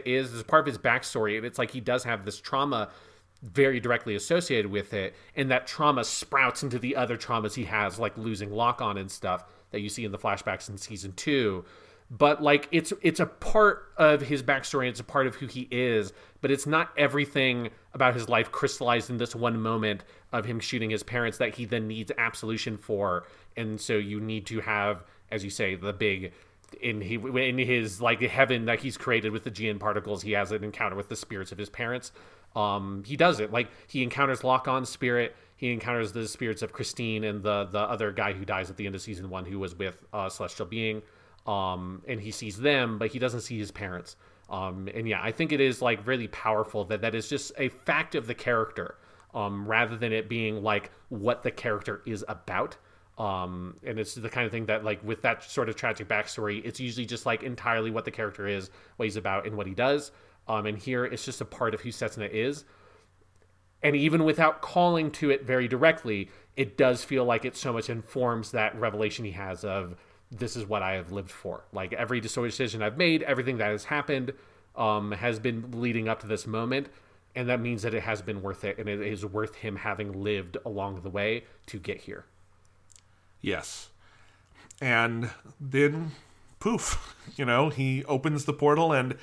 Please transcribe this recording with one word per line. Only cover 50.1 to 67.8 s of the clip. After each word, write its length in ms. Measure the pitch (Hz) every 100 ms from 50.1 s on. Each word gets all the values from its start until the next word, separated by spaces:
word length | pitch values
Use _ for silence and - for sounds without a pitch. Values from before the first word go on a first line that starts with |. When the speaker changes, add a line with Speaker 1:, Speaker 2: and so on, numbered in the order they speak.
Speaker 1:
it 160 | 110 107
being, 360 | 117 110 107
like, 280 | 104 104 - - -
what 340 | 113 104 120
the 80 | 123
character 500 | - 123 107 101 104 -
is 200 | 107 107
about. 500 | 90 - 92 139 - _ - _ -
Um, 600 | 107 95 90 90 90 87
and 160 | - 110
it's 160 | 107 -
the 140 | 110
kind 160 | 127 117
of 60 |
thing 140 | 117 110
that, 180 | 110
like, 200 | 107 104
with 180 | 107 113
that 220 | 131 117
sort 260 | - - 117
of 60 | 110
tragic 320 | 123 110 101
backstory, 580 | 107 107 - 107 104 -
it's 140 | -
usually 260 | 127 117 113
just, 200 | 120 -
like, 180 | 113
entirely 480 | 131 120 120 117 110
what 140 | 110 110
the 60 |
character 360 | 110 107 98 101
is, 240 | 101 92 - - -
what 80 | 113
he's 100 | 101
about, 300 | 98 98 107
and 100 | 104
what 120 | 95
he 60 |
does. 380 | 95 127 143 147 - - - -
Um, 180 | 110 104
and 120 | 107
here, 280 | 127 127 123
it's 200 | 117 -
just 160 | 123
a 40 | -
part 280 | - 117
of 80 | 107
who 80 | 123
Setsuna 400 | 110 113 - 104
is. 360 | 110 120 147 - - - - _ _ _ _ _ _ _ _
And 140 | 147 143
even 280 | 151 165
without 380 | 160 156 160 -
calling 500 | - - 175 170 156
to 180 | - 147
it 140 | 135
very 240 | 123 127 123
directly, 640 | 123 160 160 123 104 95 - - -
it 220 | 131 -
does 260 | 131 123
feel 220 | - 131 120
like 200 | 117 127
it 100 | -
so 180 | 139
much 160 | 117